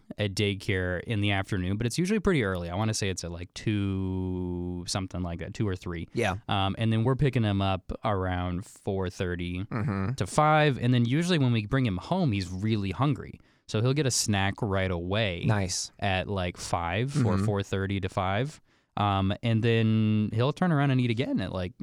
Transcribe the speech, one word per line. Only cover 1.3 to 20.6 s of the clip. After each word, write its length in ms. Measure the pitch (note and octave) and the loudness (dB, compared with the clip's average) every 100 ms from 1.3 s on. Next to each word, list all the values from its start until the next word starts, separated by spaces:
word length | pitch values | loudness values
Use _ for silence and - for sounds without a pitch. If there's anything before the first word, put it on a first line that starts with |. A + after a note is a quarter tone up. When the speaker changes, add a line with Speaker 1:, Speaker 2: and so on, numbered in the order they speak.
Speaker 1:
afternoon, 440 | G2 F#2+ G2 F2+ G#2 | 0 0 -2 -2 -2
but 100 | A#2 | -2
it's 120 | - | -2
usually 220 | F3+ A3 | 0 2
pretty 220 | G3+ D#3+ | 2 2
early. 260 | G2 F#2 E2+ | 2 0 -2
I 60 | F2+ | -2
wanna 180 | A2 | -2
say 160 | G#2+ G2 | 0 -2
it's 160 | F#2 E2+ | -4 -6
at, 60 | |
like, 200 | E2+ F2+ | -8 -12
two, 1300 | - A#2 G#2 G2 F#2+ F#2+ F#2 F#2 F#2 F2+ F2 F2 F2+ F2 | -6 -2 0 0 0 -2 -2 -2 -2 -4 -4 -4 -6 -4
something 340 | G2+ F#2+ F2+ | -4 -4 -6
like 180 | F2+ E2+ | -6 -6
that, 140 | E2 | -8
two 140 | - G#2+ | -4 -4
or 80 | F2+ | -4
three. 320 | F#2 E2+ D2+ | -6 -8 -6
Speaker 2:
Yeah. 220 | A#2 G#2 F#2+ - | -2 -2 -2 -4
Speaker 1:
Um, 280 | G2 G2 G2 | -2 0 0
and 160 | A2+ | 0
then 100 | A2+ | 2
we're 140 | A2+ B2+ | 2 2
picking 260 | C#3 B2 | 2 2
him 180 | G#2+ G2 | 2 2
up 300 | G2 F#2+ - - A2+ | 2 0 -4 -6 -2
around 600 | G2 F#2 F2+ F2+ F2+ - | 0 0 -2 -2 -4 -8
four 440 | - A2 F#2+ F2+ | -10 -4 -2 -2
thirty 560 | - F2+ F2 F2 F2+ G2 | -2 -4 -2 -4 -6 -6
Speaker 2:
Mm-hmm. 480 | A2+ G#2 G2 F#2+ | -4 -2 -2 -2
Speaker 1:
to 120 | C3+ G2+ | -2 -2
five, 500 | - D3+ D#3 D3+ B2 | 2 6 6 4 2
and 140 | B2 | 4
then 100 | B2 | 4
usually 340 | A#2 C#3+ F3 E3+ | 4 2 2 4
when 140 | B2+ | 4
we 140 | A#2 G#2 | 2 2
bring 200 | C3+ B2 | 0 0
him 120 | F2+ | -2
home, 340 | - F#3 D#3+ | -2 0 2
he's 180 | G2+ F2+ | 0 -2
really 420 | F#2 G#2+ A2 G2 | -2 0 0 0
hungry. 500 | F#2 D3 C3 C#2+ - - _ - | 0 0 -2 -6 -16 -20 _ -4
So 140 | G#2+ | 0
he'll 120 | A#2 | 2
get 120 | C#3 C#3 | 2 2
a 60 | |
snack 420 | - - G2 G2 F#2+ | 0 0 2 0 0
right 300 | A2 F#2+ F#2+ | 0 0 0
away 520 | F2 F2+ G2+ G#2+ F2 A2 | -2 -2 0 0 0 0
Speaker 2:
Nice. 460 | G#2 F#2 - - - | 0 0 -4 -8 -4
Speaker 1:
at, 300 | G2+ F#2 - | 0 0 0
like, 260 | G2 F2+ F2 | -2 -2 -4
five 720 | - F2+ E2+ F#2+ C3+ C#3+ A#2 | -4 -2 0 -2 -2 0 2
or 80 | |
Speaker 2:
Mm-hmm. 120 | G2 G#2+ | 2 0
Speaker 1:
four 160 | G2+ | 0
thirty 380 | G2 G2 G2 G2 | -2 -2 -2 -2
to 80 | F#2 | -2
five. 540 | - F#2 G2+ C#3+ - _ _ _ - | -2 -2 -2 -4 -8 _ _ _ -2
Um, 380 | G#2 G2 G2 - | 2 2 2 0
and 180 | A#2 A2+ | 0 2
then 680 | A#2 A2+ A2 A2 G#2+ G#2+ G#2 | 4 4 4 4 4 2 2
he'll 200 | A2 C3 | 2 0
turn 180 | - | 2